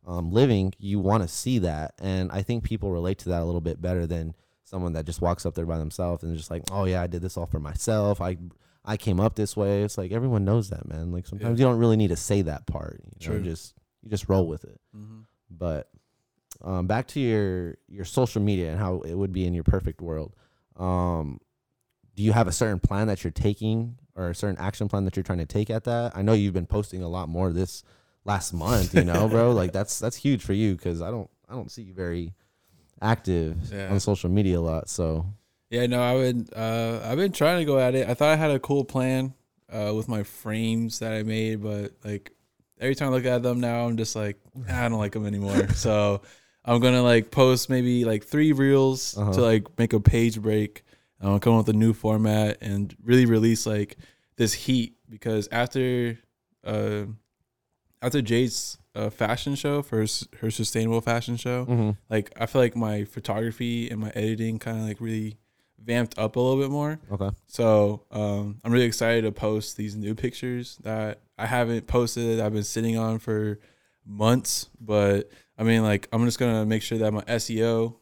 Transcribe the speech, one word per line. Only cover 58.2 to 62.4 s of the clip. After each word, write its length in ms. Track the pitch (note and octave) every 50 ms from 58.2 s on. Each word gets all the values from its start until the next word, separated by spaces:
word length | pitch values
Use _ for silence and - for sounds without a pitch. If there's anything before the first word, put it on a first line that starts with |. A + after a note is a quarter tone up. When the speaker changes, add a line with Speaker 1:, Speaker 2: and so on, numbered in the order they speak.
| B2+
Speaker 2:
Jade's, 560 | G#2+ A#2 A#2 C3 B2 A2 - - - - - _ _ _
uh, 140 | G#2+ G#2+ G#2+
fashion 440 | - - A2+ G#2 A#2 - - D3 C#3
show, 280 | C#3 - D3 C#3+ D3 C#3+
for 160 | - - A2
her 40 | A2
s-, 240 | G#2+ - - - - - -
her 100 | - A2+
sustainable 500 | A2 - A2+ - - A2+ A2+ A2+ A2+ A#2
fashion 360 | A2+ - A#2 A#2 A#2 - A#2+
show, 300 | A#2 - B2 B2 B2 B2
Speaker 1:
Mm-hmm. 240 | B2 B2 A#2+ A2+ G#2+ G#2 G2+ _ _
Speaker 2:
like, 240 | A2 A2 G2+ - -
I 100 | -